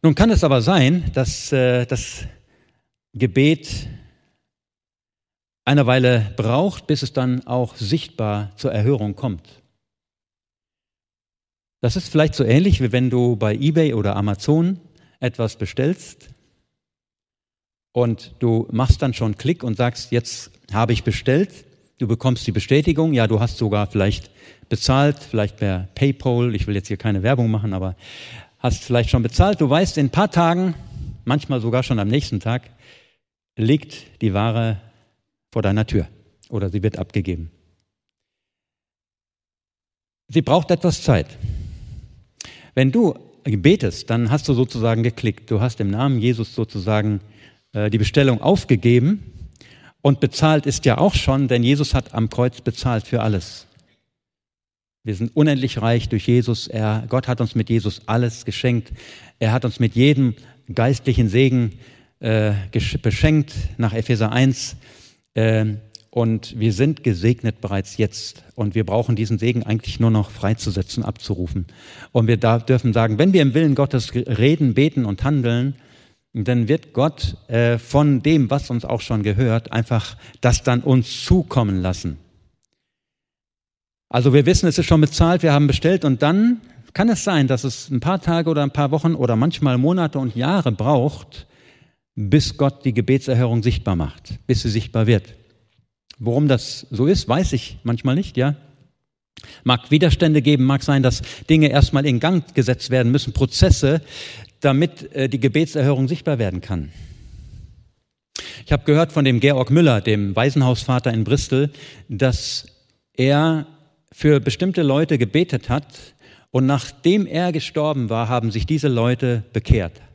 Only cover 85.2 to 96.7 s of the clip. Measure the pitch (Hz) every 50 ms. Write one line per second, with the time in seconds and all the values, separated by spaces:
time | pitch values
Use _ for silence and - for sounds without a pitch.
85.2 | 170 165 180 180 - 160 143 143 147 139 131 - - 160 185 185 - 147 131 117
86.2 | 147 147 175 196 220 240 247 220 - - - - - - _ - 202 233 220 -
87.2 | - 202 185 151 139 123 135 117 - 135 - - - - 139 120 - 160 190 185
88.2 | - 170 170 165 165 160 160 147 143 135 - 151 147 127 147 156 147 165 165 -
89.2 | 127 117 117 107 131 165 165 - 147 135 127 123 127 156 180 185 170 147 - 143
90.2 | 131 123 104 117 127 147 190 196 156 131 110 - 110 131 151 127 120 147 - -
91.2 | - _ - - - _ _ _ _ _ _ _ _ _ _ _ _ _ _ -
92.2 | 104 98 117 151 - - - - 143 139 139 - - 135 110 123 117 - 131 131
93.2 | - - 127 117 127 120 117 117 104 120 113 - - 101 95 85 78 73 - -
94.2 | - - - - - - 127 104 - 120 104 113 110 - - 113 110 107 117 98
95.2 | - - - _ _ _ _ _ _ _ _ _ _ _ _ _ _ _ - _
96.2 | 117 120 117 143 151 139 135 117 - -